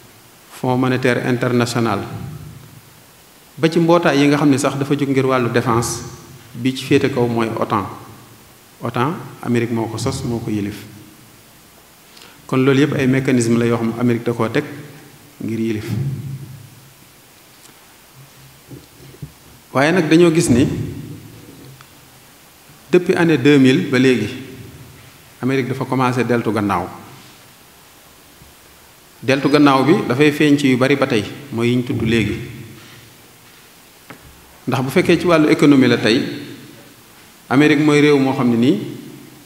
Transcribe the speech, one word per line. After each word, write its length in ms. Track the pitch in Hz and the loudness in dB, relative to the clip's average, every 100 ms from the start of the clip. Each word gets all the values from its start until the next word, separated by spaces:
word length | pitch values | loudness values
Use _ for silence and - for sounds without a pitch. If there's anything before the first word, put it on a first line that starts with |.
| - - - - - | -20 -20 -20 -20 -20
Fonds 260 | - 127 127 | -8 -2 0
monétaire 480 | 131 127 131 123 127 | 0 0 0 0 -2
international, 720 | 123 127 123 120 123 113 98 101 - - - - - - - - - - - - - - - | -2 0 0 0 -2 -2 -4 -6 -12 -14 -16 -18 -20 -20 -20 -20 -20 -20 -20 -20 -20 -20 -4
ba 120 | 156 | 0
ci 80 | 165 | 2
mbootaay 400 | 165 170 170 143 | 2 2 2 2
yi 80 | 143 | 4
nga 80 | 147 | 4
xam 140 | 147 | 4
ne 80 | 127 | 2
sax 180 | 139 135 | 0 -2
dafa 180 | 127 143 | -2 -2
jóg 120 | 139 | 0
ngir 140 | 135 131 | 0 0
wàllu 240 | 131 117 | 0 0
défense, 520 | 123 113 113 117 - - - - - - | 0 0 0 -2 -6 -12 -18 -20 -20 -18
bi 200 | 123 123 | -6 -6
ci 100 | 131 | -4
féete 260 | - 139 131 | 0 0 2
kaw 140 | 127 120 | -2 -2
mooy 220 | 113 110 110 | -2 -4 -4
otan. 260 | 104 110 95 - - - - - - - - - | -2 -2 -4 -10 -18 -20 -20 -20 -20 -20 -20 -12
otan, 320 | 123 123 131 196 - - | -8 -4 -4 -4 -12 -12
Amérique 300 | - 120 117 | -4 -2 -2
moo 140 | 113 107 | -4 -4
ko 100 | 110 | -6
sos, 240 | 135 131 | -6 -6
moo 140 | 131 117 | -6 -6
ko 100 | 117 | -6
yilif. 340 | 107 101 101 - - - - - - - - - - - _ - - - - - | -6 -6 -10 -18 -20 -20 -20 -20 -20 -20 -20 -20 -20 -20 _ -20 -20 -20 -20 -4
Kon 120 | 135 | 0
loolu 160 | 131 135 | 2 4
yépp 140 | 147 | 2
ay 120 | 139 127 | 0 0
mécanisme 520 | 135 135 123 113 117 | 0 2 0 2 0
la 80 | 117 | 0
yoo 100 | 117 | 0
xam 140 | 113 117 | -4 -2
Amérique 240 | 120 117 | -2 -2
da 80 | 120 | -4
koo 160 | 120 113 | -4 -2
teg 160 | 120 147 - - - - - - - | -4 -6 -12 -18 -20 -20 -20 -20 -12
ngir 160 | 107 113 | -8 -6
yilif. 260 | 113 107 - 110 139 - - - - - - - - - - - - _ - - - - - - _ 131 135 - - - - 135 - - - - - - - - _ | -4 -6 -6 -6 -6 -8 -10 -14 -16 -20 -20 -20 -20 -20 -20 -20 -20 _ -20 -20 -20 -20 -20 -20 _ -20 -20 -20 -20 -20 -20 -20 -20 -20 -20 -20 -20 -20 -20 -20 _
Waaye 200 | 127 147 | -2 0
nag 160 | 180 156 | 0 2
dañoo 240 | 160 175 | 4 4
gis 160 | 160 - | 2 2
ni 180 | 120 143 - - - - - - - - - - - - - - - - - - - - - - | 2 2 -2 -8 -10 -14 -18 -20 -20 -20 -20 -20 -20 -20 -20 -20 -20 -20 -20 -20 -20 -20 -20 0
depuis 240 | 175 175 | 0 2
année 220 | 180 170 151 | 0 2 2
deux 220 | 139 147 | 4 6
mille 320 | 131 131 - | 6 4 0
ba 80 | 127 | 2
léegi, 300 | 131 120 - - - - - - - - - - - - | 2 2 -2 -8 -16 -18 -20 -20 -20 -20 -20 -20 -20 -8
Amérique 260 | 123 135 131 | -4 -2 -2
dafa 160 | 135 | -6
commencé 400 | 131 131 127 123 | -4 0 0 0
deltu 260 | 117 120 113 | 0 0 -2
gannaaw. 360 | 107 101 92 85 - - - - - - - - - - - - - - - - - - - - - - - | -2 -2 -2 -4 -12 -20 -20 -20 -20 -20 -20 -20 -20 -20 -20 -20 -20 -20 -20 -20 -20 -20 -20 -20 -20 -20 -8
Deltu 260 | 120 139 143 | -2 0 2
gannaaw 340 | 147 143 135 | 6 6 6
bi 100 | 135 202 - | 4 2 0
dafay 240 | 123 151 | 2 2
feeñ 240 | 147 151 143 | 4 2 4
ci 120 | 139 | 2
yu 80 | 123 | 2
bari 180 | 131 139 | 2 2
ba 100 | 127 | 0
tey, 180 | 113 98 - - | 0 -4 -10 -10
mooy 160 | 117 120 | -2 0
yi 60 | 127 | 0
ñu 60 | |
tudd 180 | 120 113 | -2 -4
léegi. 360 | 113 117 101 87 - - - - - - - - - - - - - - - - - - - - - - - | 0 0 0 -4 -10 -16 -18 -20 -20 -20 -20 -20 -20 -20 -20 -20 -20 -20 -20 -20 -20 -20 -20 -20 -20 -12 -6
Ndax 140 | 127 | -4
bu 80 | 127 | -2
fekkee 280 | 180 170 170 | 0 2 0
ci 80 | 180 | 2
wàllu 220 | 160 151 | 2 2
économie 380 | 156 151 139 123 | 4 6 6 4
la 100 | 117 | 2
tey, 240 | 113 120 - - - - - - - - - - - - - | 2 0 -2 -8 -14 -20 -20 -20 -20 -20 -20 -20 -20 -20 -2
Amérique 300 | 127 151 147 | 2 4 4
mooy 160 | 151 147 | 2 4
réew 180 | 147 143 | 4 4
moo 140 | 131 | 2
xam 180 | 131 123 | 0 0
ne 60 | 117 | 2
nii 220 | 123 208 - - - - - - | 2 0 -4 -14 -18 -20 -20 -14